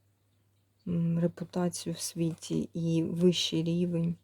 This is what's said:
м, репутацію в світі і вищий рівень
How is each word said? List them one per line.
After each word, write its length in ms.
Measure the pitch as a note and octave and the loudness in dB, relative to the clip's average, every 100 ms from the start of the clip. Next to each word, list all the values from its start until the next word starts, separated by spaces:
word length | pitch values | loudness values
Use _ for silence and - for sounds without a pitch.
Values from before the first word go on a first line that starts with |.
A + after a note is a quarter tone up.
| _ _ _ _ _ _ _ _ - | _ _ _ _ _ _ _ _ -4
м, 300 | E3+ E3 E3 | 0 0 2
репутацію 760 | E3+ - E3+ F3+ F3 - - | 0 -2 -6 -2 -2 -2 -8
в 40 | E3 | -6
світі 720 | - E3 E3 D#3+ - D#3+ - | -8 -2 -2 -2 -4 -2 -2
і 280 | E3+ E3 E3 | -2 0 2
вищий 600 | E3 E3+ F3+ E3+ - D#3+ | 0 4 4 4 0 0
рівень 540 | E3 F3 F3 E3+ E3+ E3+ | 0 0 0 0 0 -4